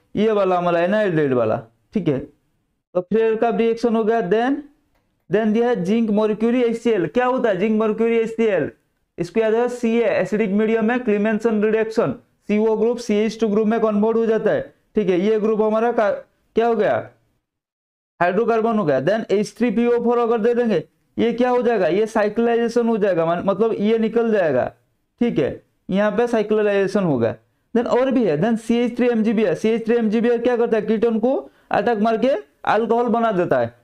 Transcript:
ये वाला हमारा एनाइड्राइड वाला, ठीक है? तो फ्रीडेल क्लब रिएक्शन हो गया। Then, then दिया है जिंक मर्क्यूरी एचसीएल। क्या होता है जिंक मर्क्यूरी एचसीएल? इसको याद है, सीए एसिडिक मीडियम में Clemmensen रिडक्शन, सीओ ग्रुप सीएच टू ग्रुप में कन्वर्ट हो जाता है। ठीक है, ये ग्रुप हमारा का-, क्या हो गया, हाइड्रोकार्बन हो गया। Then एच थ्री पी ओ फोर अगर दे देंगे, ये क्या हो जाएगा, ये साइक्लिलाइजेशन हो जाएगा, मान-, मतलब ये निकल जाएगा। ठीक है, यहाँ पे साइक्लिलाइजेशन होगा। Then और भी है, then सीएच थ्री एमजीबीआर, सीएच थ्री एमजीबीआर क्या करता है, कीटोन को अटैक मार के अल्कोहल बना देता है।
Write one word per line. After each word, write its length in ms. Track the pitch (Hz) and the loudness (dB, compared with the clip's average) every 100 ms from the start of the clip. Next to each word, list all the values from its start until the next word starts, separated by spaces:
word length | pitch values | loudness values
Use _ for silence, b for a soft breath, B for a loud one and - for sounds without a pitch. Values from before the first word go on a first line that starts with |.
| _ - | _ 0
ये 160 | 220 | 2
वाला 260 | 208 185 180 | 2 2 2
हमारा 220 | 175 170 | 2 2
एनाइड्राइड 520 | 175 214 208 160 143 | 2 2 2 2 2
वाला, 280 | 123 110 110 - _ _ | 2 0 -2 -6 _ _
ठीक 140 | 214 165 | -4 -2
है? 100 | 127 | -2
तो 840 | - _ _ _ _ _ _ 180 | -6 _ _ _ _ _ _ -6
फ्रीडेल 360 | 180 220 226 220 | -2 0 0 0
क्लब 200 | 233 202 | 0 0
रिएक्शन 400 | 226 226 240 226 | 0 0 0 0
हो 80 | |
गया। 160 | 214 233 180 | 0 0 0
Then, 260 | 214 254 294 - _ _ _ _ _ - | 0 0 -2 -6 _ _ _ _ _ -2
then 220 | 196 226 | 0 2
दिया 160 | 220 240 | 2 0
है 140 | 214 | 0
जिंक 260 | 175 233 220 | 0 0 2
मर्क्यूरी 520 | 208 214 214 233 254 | 0 0 0 0 2
एचसीएल। 440 | 233 226 240 208 165 | 0 0 0 0 0
क्या 200 | 247 254 | 0 0
होता 220 | 254 240 | 0 0
है 80 | 180 | 0
जिंक 240 | 220 214 | 0 0
मर्क्यूरी 360 | 220 214 233 233 | 0 0 0 0
एचसीएल? 540 | 226 226 226 180 139 - _ _ _ - | 0 -2 0 0 -2 -8 _ _ _ -10
इसको 220 | 175 226 | -4 -2
याद 140 | 220 | 0
है, 140 | 226 247 | 0 -2
सीए 360 | 247 226 233 | -2 -2 0
एसिडिक 460 | 214 120 - 208 214 | 0 0 -2 -2 0
मीडियम 340 | 202 220 226 | 0 0 0
में 120 | 220 247 | 0 -2
Clemmensen 680 | 233 208 214 208 233 214 | -2 0 0 0 0 0
रिडक्शन, 500 | 214 220 220 226 160 117 _ _ - | 0 0 -2 -2 -2 -4 _ _ -2
सीओ 280 | 208 220 214 | 0 0 0
ग्रुप 220 | 226 233 | 0 -2
सीएच 420 | - 208 220 220 | -2 0 0 -2
टू 80 | 226 | 0
ग्रुप 180 | 202 214 | 0 0
में 140 | 226 | 0
कन्वर्ट 360 | 220 208 220 226 | 0 0 0 0
हो 100 | 226 | 0
जाता 240 | 220 208 | 0 0
है। 240 | 143 - _ _ | -2 -4 _ _
ठीक 140 | 214 190 | -2 0
है, 120 | 175 | 0
ये 200 | 202 220 | 0 0
ग्रुप 220 | 214 214 | 0 0
हमारा 300 | 214 220 240 | 0 0 0
का-, 220 | 233 202 180 - _ _ | 0 0 -2 -8 _ _
क्या 120 | - 233 | -2 0
हो 100 | 226 | 2
गया, 340 | 175 110 - _ _ _ _ _ _ _ _ _ _ - | 0 0 -4 _ _ _ _ _ _ _ _ _ _ -2
हाइड्रोकार्बन 580 | 175 190 226 226 226 220 | 0 2 0 0 0 0
हो 60 | |
गया। 160 | 160 131 | 0 0
Then 300 | 147 220 - | 0 -2 0
एच 240 | 196 202 - | -2 -2 -2
थ्री 120 | 240 | -2
पी 160 | 208 240 | 0 0
ओ 180 | 240 | 0
फोर 140 | 233 240 | 0 0
अगर 200 | 226 233 | 0 0
दे 160 | 226 | 0
देंगे, 300 | 240 233 170 - _ _ - | 0 0 -2 -4 _ _ -4
ये 140 | 226 | -2
क्या 180 | 233 254 | 0 0
हो 120 | 247 | 0
जाएगा, 260 | 233 220 165 | 0 0 0
ये 180 | 185 220 | 0 0
साइक्लिलाइजेशन 800 | 226 208 208 233 233 233 240 233 | -2 -2 0 0 0 0 0 0
हो 80 | 220 | 0
जाएगा, 300 | 202 165 165 | 0 0 0
मान-, 200 | 170 196 | -2 -2
मतलब 300 | 196 226 - | 0 0 0
ये 200 | 208 226 | 0 0
निकल 340 | 220 233 233 | 0 0 0
जाएगा। 400 | 208 160 127 - - _ _ _ - | 0 2 0 -2 -8 _ _ _ -4
ठीक 180 | 240 165 | -2 0
है, 240 | 131 - - _ - | -2 -4 -16 _ -4
यहाँ 200 | 190 208 | -2 0
पे 160 | 202 240 | 0 0
साइक्लिलाइजेशन 760 | 226 208 214 208 202 190 208 | 0 0 0 2 0 0 0
होगा। 320 | 175 127 113 113 _ _ _ 233 | 0 0 0 -4 _ _ _ -2
Then 120 | 240 | 0
और 220 | 240 269 | 0 2
भी 140 | 254 | 2
है, 140 | 202 147 | 0 0
then 160 | 220 226 | 0 -2
सीएच 400 | - 233 240 240 | 0 0 0 0
थ्री 120 | 247 | 0
एमजीबीआर, 460 | 226 214 214 202 | 2 0 0 0
सीएच 320 | 165 214 226 226 | 0 0 0 0
थ्री 100 | 240 | 0
एमजीबीआर 420 | 220 226 233 233 | 0 0 0 0
क्या 180 | 240 233 | 0 0
करता 200 | 240 220 | 0 0
है, 60 | |
कीटोन 360 | 214 220 233 220 | 0 0 0 0
को 320 | 247 330 B B B | 0 -2 B B B
अटैक 280 | - 220 214 | -2 0 0
मार 180 | 226 220 | 0 0
के 140 | 254 320 - _ | 0 -2 -6 _
अल्कोहल 420 | - 208 226 233 240 | -2 0 0 0 0
बना 260 | 233 226 | 0 0
देता 260 | 180 165 131 | 0 0 0
है। 160 | 117 - | -2 -8